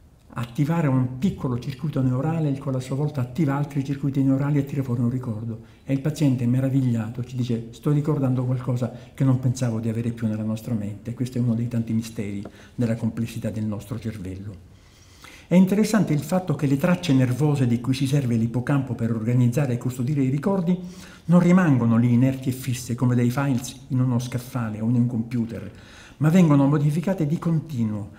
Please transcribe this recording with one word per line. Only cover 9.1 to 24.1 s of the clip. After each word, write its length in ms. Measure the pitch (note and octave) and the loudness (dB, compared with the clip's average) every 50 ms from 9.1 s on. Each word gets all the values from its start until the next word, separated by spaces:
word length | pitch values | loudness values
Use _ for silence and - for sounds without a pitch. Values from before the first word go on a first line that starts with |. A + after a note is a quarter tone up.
| - | -4
che 100 | - C#3 | 0 2
non 160 | C3+ B2+ B2+ | 2 2 2
pensavo 400 | - C3 A#2+ - C3 A#2+ A2+ A2 | 2 0 -2 0 -2 -2 -2 -2
di 100 | A2 A2+ | -2 -2
avere 220 | A2 A2+ A#2 A#2+ | -2 -2 -2 -4
più 160 | A2+ A2+ A2 G#2+ | -4 -2 -2 -2
nella 160 | G#2+ A2 G#2+ | -2 -2 -4
nostra 300 | A2 A2 A2 - - A#2+ | -4 -4 -6 -6 -6 -6
mente". 400 | G#2+ G2+ G2 A2 - - - A#2+ | -4 -4 -6 -10 -10 -10 -10 -6
Questo 240 | - B2+ A#2+ - B2 | -6 -6 -4 -2 -2
è 40 | |
uno 140 | A#2+ B2 A2+ | 0 0 0
dei 120 | A2+ A#2 A#2 | 0 -2 -4
tanti 240 | - A#2 A2+ - | -4 -4 -4 -2
misteri 520 | A2+ A2 A2 - - - G#2+ G2+ G2+ G2 G2+ - - - - - - | -2 -4 -4 -4 -6 -8 -8 -8 -6 -8 -10 -12 -14 -18 -20 -14 -6
della 200 | - B2 A2+ A2+ | -4 -2 -2 -2
complessità 540 | A#2 - A2 A2 - A2+ A2 - - - A2+ | -2 -2 -4 -4 -4 -6 -6 -6 -6 -8 -6
del 160 | G2 A2 A2 | -6 -4 -4
nostro 320 | A2 G#2 G2 - - B2 A2 | -4 -6 -6 -8 -8 -10 -8
cervello. 800 | - A2 G#2 G2+ F2+ F#2 F#2+ G2 G2 G#2 F#2+ F2 - - - - - - _ - - - - - - - - - - - | -8 -8 -8 -8 -10 -10 -10 -10 -12 -14 -16 -16 -20 -20 -20 -20 -20 -20 _ -20 -20 -20 -20 -20 -20 -20 -20 -16 -4 2
È 80 | E3+ | 6
interessante 560 | F3+ F#3+ F#3 G3+ G3 A3 G#3+ - A3 E3 - D3+ | 6 6 6 6 4 2 4 4 2 4 4 2
il 80 | D3 | 0
fatto 340 | - - F#3 F#3 F#3 - D3 | 0 0 -2 -2 0 0 -2
che 120 | - - C3 | 0 0 2
le 80 | C#3 | 2
tracce 380 | C3+ C3+ F3+ F3+ F3 - - C#3 | 2 4 2 2 2 2 2 4
nervose 540 | C3 B2+ A#2+ B2 A2+ D3 D3+ C#3+ C3 C3+ A#2+ | 4 4 2 2 2 2 2 4 4 2 2
di 120 | A#2 A#2 | 2 0
cui 140 | A#2+ C3 C3 | 0 0 0
si 120 | B2+ C#3+ | 0 0
serve 300 | C3 C3+ D3 C3+ A#2 A#2 | 2 2 2 2 2 2
l'ippocampo 600 | A2+ A2+ A#2 - C3 A#2+ - D3 C#3+ B2+ - A#2+ | 2 0 0 -2 -2 -2 0 0 0 0 -2 -4
per 160 | - A#2 A2+ | -2 -2 -2
organizzare 640 | A#2 A2 G#2+ A2 B2 B2+ B2+ A#2+ A#2 B2+ B2 A#2 A#2+ | -2 -2 0 2 2 4 4 4 4 2 0 0 -2
e 40 | A#2 | -2
custodire 440 | - C3 B2 - B2 B2 D#3 C#3+ | -2 -4 -4 -4 -2 -2 0 0
i 80 | C3+ C3 | 0 0
ricordi 480 | C3 D3 - G3+ G3 F#3+ F3 E3 F#3 F3 - - - - - - - - - | 0 0 0 0 0 0 2 0 0 0 -2 -8 -14 -16 -18 -20 -20 -8 0
non 140 | - E3 F3+ | 4 6 6
rimangono 560 | E3 F3 F3+ F#3+ F#3 E3 C#3 B2 A#2 A#2 A2+ | 8 8 6 6 6 6 4 4 4 4 4
lì 160 | A2+ A#2+ B2 A#2+ | 4 4 4 4
inerti 360 | A#2+ C3 C3 C3 - - D3 | 6 4 4 2 0 -2 -4
e 20 | |
fisse 440 | C3 - - - A#2+ - - - A#2 | -4 -4 -4 -4 -4 -4 -4 -6 -4
come 200 | A#2+ C3 B2 B2 | 0 2 2 2
dei 160 | A#2+ A#2+ A#2+ | 4 2 2
files 540 | A#2+ C#3 C#3 C#3+ C3+ A#2 - - - - - - | 0 0 0 0 0 -2 -2 -6 -12 -14 -10 -4
in 140 | C#3 B2+ | -2 0
uno 180 | B2+ B2+ | 0 2